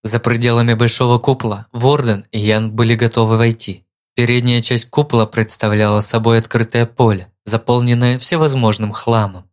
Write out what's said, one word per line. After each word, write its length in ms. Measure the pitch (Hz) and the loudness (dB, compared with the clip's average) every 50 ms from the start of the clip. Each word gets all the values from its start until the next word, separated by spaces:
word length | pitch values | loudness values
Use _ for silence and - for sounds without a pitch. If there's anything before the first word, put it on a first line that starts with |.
| - | -6
За 160 | 113 - 117 | -4 -4 -2
пределами 540 | - 113 113 117 120 123 117 117 117 117 117 | -2 -2 -2 0 0 2 2 2 2 2 2
большого 460 | 110 120 117 - - 127 120 123 117 | 2 2 0 0 0 2 2 2 2
купола 480 | - 143 131 131 - 110 104 101 110 _ | 2 0 -2 0 -2 -6 -6 -8 -12 _
Ворден 540 | - 120 120 135 147 147 131 117 104 98 107 _ | -8 0 0 2 2 2 0 -2 -2 -2 -4 _
и 80 | - 110 | -8 -2
Ян 320 | 104 107 107 110 110 110 | 0 0 0 0 -2 -2
были 240 | 107 113 117 113 120 | -2 0 2 2 2
готовы 420 | 113 120 117 - 120 113 107 113 | 2 0 0 2 0 2 2 2
войти. 480 | 110 117 117 113 113 - - 92 - _ _ _ _ _ _ _ | 2 2 0 0 -2 -8 -12 -14 -14 _ _ _ _ _ _ _
Передняя 460 | - 120 117 123 123 117 123 120 120 | -2 0 2 2 2 2 2 0 0
часть 280 | 113 - 127 117 - _ | 0 0 -2 -2 -4 _
купола 380 | - - 147 147 - 117 110 | -2 -2 0 2 2 0 0
представляла 720 | 107 - 117 110 - - - - 107 104 107 107 104 104 104 | 0 0 -4 -4 -4 -4 -4 -2 0 2 2 2 2 2 0
собой 380 | 104 - - 113 110 117 117 113 | -2 -2 -2 0 2 2 2 2
открытое 480 | 110 - - 117 113 110 - 120 117 | 0 0 -2 -2 -2 0 0 -2 -2
поле, 440 | 117 - - 127 113 104 92 90 - _ _ _ | -2 0 0 2 2 2 -2 -6 -16 _ _ _
заполненное 720 | 107 110 110 - - 120 123 120 123 120 120 123 123 123 | -6 -6 -4 -2 0 0 0 2 0 2 2 2 0 0
всевозможным 760 | 123 - - 180 165 156 151 135 131 117 110 104 - 110 104 104 | -2 -4 -4 0 0 0 0 2 2 0 0 0 0 -4 -6 -6
хламом. 540 | - - 120 117 113 107 98 92 90 - _ | -6 -2 0 0 0 0 -2 -6 -14 -20 _